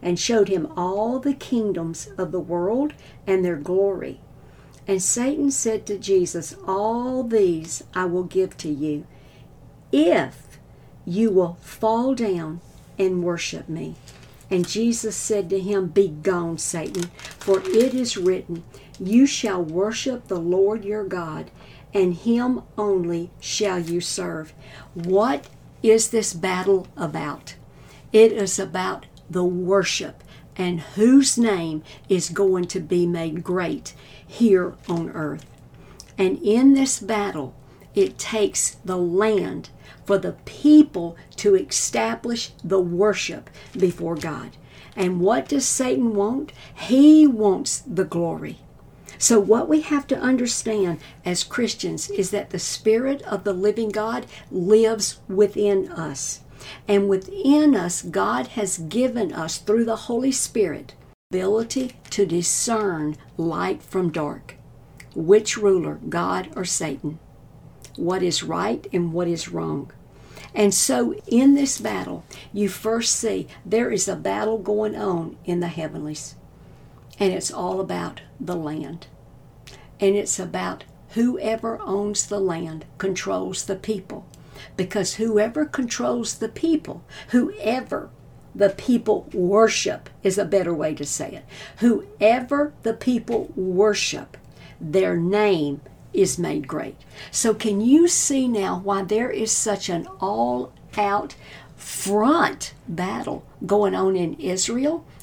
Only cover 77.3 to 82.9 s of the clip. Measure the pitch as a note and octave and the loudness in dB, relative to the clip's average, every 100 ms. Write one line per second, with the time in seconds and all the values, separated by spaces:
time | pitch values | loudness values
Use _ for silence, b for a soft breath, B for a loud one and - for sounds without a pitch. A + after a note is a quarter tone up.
77.3 | F#3 - - F3+ F#3+ F#3+ F3+ F3 - - | 0 -6 -6 -4 -4 -4 -6 -8 -10 -18
78.3 | - D#3+ F3 D3+ D#3 - E3 - - - | -12 -8 -6 -6 -8 -10 -12 -18 -20 -20
79.3 | - - - - B B - G3 G3+ - | -20 -20 -20 -20 B B -2 2 2 0
80.3 | - F3 F#3 F3+ - - - - A3+ A#3+ | -6 -6 -6 -6 -8 -14 -20 -8 0 0
81.3 | B3 A3 A3+ A3+ A3+ G3 G3 G#3 G#3 - | 0 -2 -2 -4 -6 -4 -2 -2 -4 -4
82.3 | G3+ F#3+ E3 E3+ D#3+ - | -2 -2 -2 -6 -10 -14